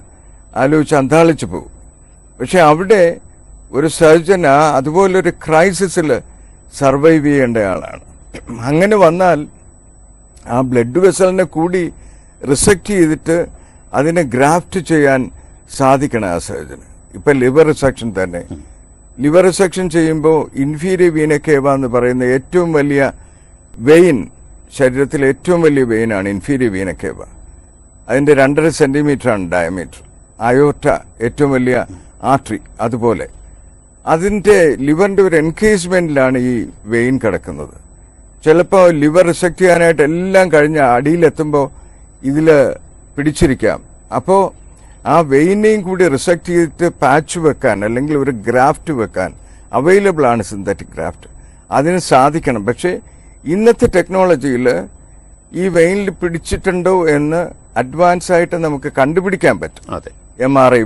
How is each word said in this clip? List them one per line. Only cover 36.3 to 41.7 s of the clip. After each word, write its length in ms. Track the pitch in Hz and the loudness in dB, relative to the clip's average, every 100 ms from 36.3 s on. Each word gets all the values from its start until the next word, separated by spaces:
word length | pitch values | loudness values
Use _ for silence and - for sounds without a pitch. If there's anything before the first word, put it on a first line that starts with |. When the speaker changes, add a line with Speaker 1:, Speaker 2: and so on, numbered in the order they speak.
| 131 127 | 0 -2
Speaker 1:
ഈ 0 | 120 90 - 104 | -4 -6 -12 -6
വെയിൻ 240 | 117 123 131 | -2 0 -2
കിടക്കുന്നത്. 520 | 110 87 - 73 71 - - - - - - - 156 | -2 -4 -8 -14 -14 -18 -20 -20 -20 -20 -20 -6 2
ചിലപ്പോൾ 400 | 165 175 196 180 160 | 2 4 4 4 4
ലിവർ 220 | 151 160 175 | 2 2 2
റിസെക്ട് 280 | 160 180 160 | 2 -2 0
ചെയ്യാനായിട്ട് 380 | 185 170 170 151 147 | 2 4 2 2 0
എല്ലാം 360 | 165 190 190 185 156 | -2 0 2 2 2
കഴിഞ്ഞ് 280 | 151 156 131 120 | 2 2 2 2
അടിയിലെത്തുമ്പോൾ 720 | 139 170 160 - 151 147 135 | 0 2 0 0 -2 -2 -2